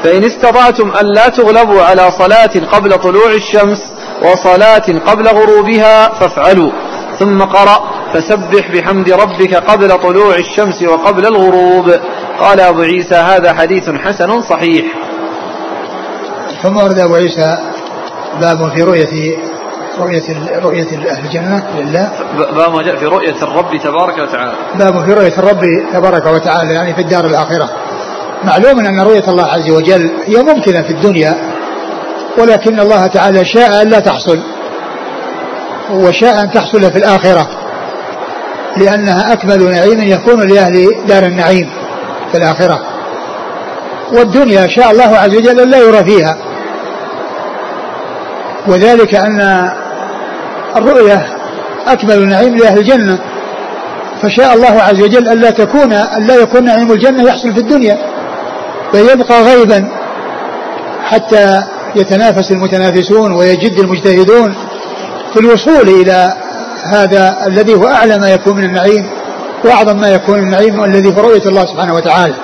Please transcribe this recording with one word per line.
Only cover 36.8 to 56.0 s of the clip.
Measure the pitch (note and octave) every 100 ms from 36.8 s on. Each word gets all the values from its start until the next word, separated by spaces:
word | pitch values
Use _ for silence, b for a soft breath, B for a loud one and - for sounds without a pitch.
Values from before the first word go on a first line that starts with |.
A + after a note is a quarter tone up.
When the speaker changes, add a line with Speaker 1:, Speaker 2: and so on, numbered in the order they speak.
| F#3+
Speaker 2:
في | E3
الآخرة، | A3 G3 F#3 F3 D3 - - - - - - - - - - - - -
لأنها | G3 G#3 G3+ F3+ G#3+
أكمل | A#3 F#3+ G3 F#3
نعيم | F3 F#3 A3+
يكون | G#3 F#3+ A#3 A#3+ G3
لأهل | G3+ F3+ F#3 F#3 A3+ G3+
دار | G3
النعيم | F#3 F3+ E3+ F#3+ D#3+ - - - - - -
في | E3+
الآخرة. | E3 D#3 F3+ D3+ - - - - - - - - - - - - -
والدنيا | A#3 A#3 G3+ C4+ G3 F3+
شاء | - B3
الله | A3 B3 A3
عز | G3 G#3
وجل | A#3 B3
أن | B3+
لا | C4
يرى | A3+ G#3+
فيها، | F3+ G#3 D#3+ D#3+ - - - - - - - - - - - - - - - - - - - - - - -
وذلك | F#3 G#3+ A#3+ G#3+ G3+
أن | G#3 G#3+ G3 F#3+ F3+ - - - - - - - - - - A#3+
الرؤية | G#3+ C#4 G#3+ G3 D#3 - - - - - -
أكمل | C4 G#3 G#3 G3
نعيم | G3 B3 A#3+
لأهل | A3+ G3+
الجنة، | G#3 C4 G#3 F#3 - - - - - - - - - -
فشاء | G#3 G#3 C4
الله | A#3 B3 A3
عز | G3 G3
وجل | G#3 A#3+ A#3
ألا | A3+ A#3
تكون، | G#3+ G#3+ C#4 C4+
ألا | G#3